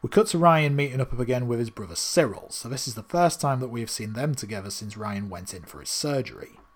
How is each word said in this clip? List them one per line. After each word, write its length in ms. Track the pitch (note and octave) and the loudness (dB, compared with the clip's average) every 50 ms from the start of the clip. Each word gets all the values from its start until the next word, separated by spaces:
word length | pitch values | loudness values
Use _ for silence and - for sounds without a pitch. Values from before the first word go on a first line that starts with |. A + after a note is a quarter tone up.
| - | -2
We 60 | - | 2
cut 180 | - G3 A3 - | 4 4 4 4
to 100 | - E3 | 4 6
Ryan 380 | E3+ E3+ D#3+ D#3 D3+ C#3+ C#3+ | 8 8 8 8 6 4 4
meeting 260 | C#3+ C#3+ C#3 B2 C3 | 2 0 0 0 -2
up 160 | B2+ - - A#2+ | -2 0 0 -2
again 280 | B2 A#2 B2+ B2 B2 A#2+ | 0 2 2 2 2 0
with 100 | A#2+ A#2 | 0 0
his 140 | A#2 A2+ | -2 -2
brother 240 | - - G#2 E2+ E2 | -4 -10 -10 -8 -6
Cyril, 540 | - - - - F3 D3+ A2 F#2+ - - - | -4 -4 0 4 4 4 4 2 -6 -12 -12
so 180 | - - - A#2 | -12 -10 -8 -8
this 180 | C3 C3 - C3+ | -6 -6 -6 -6
is 60 | A2 | -8
the 80 | A2 | -10
first 400 | G#2 - - F3 F3 E3 - - | -8 -2 2 4 4 4 4 2
time 200 | - C#3+ C3+ B2+ | 0 0 0 0
that 80 | B2+ B2 | -2 -4
we 100 | A#2 A#2 | -4 -4
have 100 | A2+ A2 | -4 -4
seen 240 | - - A2 G#2+ A2 | -4 -6 -6 -6 -4
them 220 | B2 C#3 D#3 C3+ | -2 -2 -2 -2
together 340 | - - G2+ A2 G2+ F#2+ G2+ | -2 -4 -6 -6 -8 -8 -8
since 260 | - - G#2+ G#2 G#2 | -8 -8 -10 -10 -8
Ryan 320 | G#2+ G#2+ G#2 G2+ G2+ G2+ G2 | -6 -6 -4 -4 -4 -4 -6
went 280 | F2+ F2 F#2 - - | -8 -10 -10 -10 -12
in 80 | F2+ E2 | -12 -14
for 160 | - - D2 | -16 -16 -14
his 100 | D2 - | -8 -6
surgery. 680 | - - - D3 C#3+ C3+ B2 - - - - - - - - _ _ | -4 -2 -2 0 0 0 -2 -4 -8 -14 -16 -16 -18 -20 -20 _ _